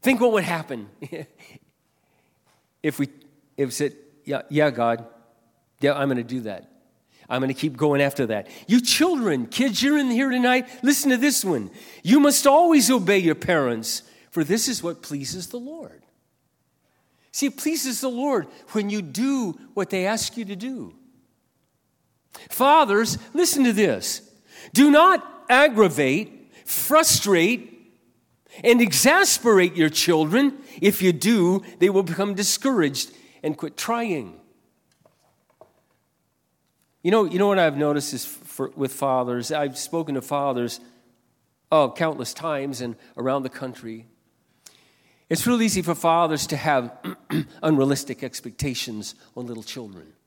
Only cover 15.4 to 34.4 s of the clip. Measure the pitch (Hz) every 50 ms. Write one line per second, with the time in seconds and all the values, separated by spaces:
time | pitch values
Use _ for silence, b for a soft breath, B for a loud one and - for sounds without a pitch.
15.4 | 175 - - 247 240 269 311 330 285 - 76 - _ _ _ _ _ _ _ _
16.4 | _ _ _ _ _ _ _ _ _ _ _ _ _ _ _ _ _ _ _ -
17.4 | 269 277 - - - 311 320 294 247 262 247 - - 262 247 240 262 294 269 214
18.4 | 165 139 B B B B - 214 208 202 202 214 190 156 131 175 233 269 277 269
19.4 | 240 190 156 B B B B - 196 - - 190 180 190 220 226 226 - - 240
20.4 | 226 190 202 180 202 254 269 240 135 90 82 _ _ _ _ _ _ _ _ _
21.4 | _ _ _ _ _ _ _ _ _ _ _ _ _ _ _ _ _ _ B B
22.4 | B B - - 247 277 294 320 302 220 196 208 233 226 - B B B B 285
23.4 | 359 330 - 285 269 240 220 190 214 180 120 95 92 - - - - _ _ _
24.4 | B B B B B B B - 277 294 285 294 330 370 381 320 - - - -
25.4 | - - 247 254 285 302 247 214 214 185 143 123 147 131 135 147 214 - - -
26.4 | - b b b b - - - - - 277 311 320 311 - - - 208 196 170
27.4 | 170 190 247 240 - - - - _ _ _ _ _ _ _ _ _ _ _ _
28.4 | _ B B B B - 233 240 233 208 143 - - 240 302 359 392 - - -
29.4 | - 233 220 190 180 180 160 170 160 156 151 - - - 175 156 160 156 170 247
30.4 | 277 285 269 B B B B B B 196 185 - 180 185 175 143 123 196 233 220
31.4 | 175 175 185 196 190 B B B 175 190 202 190 196 160 170 147 196 208 202 185
32.4 | 208 196 - - - 269 269 220 165 143 139 - - - b b b b b b
33.4 | b 156 151 - - 156 - - - - 233 233 233 226 185 147 117 92 78 78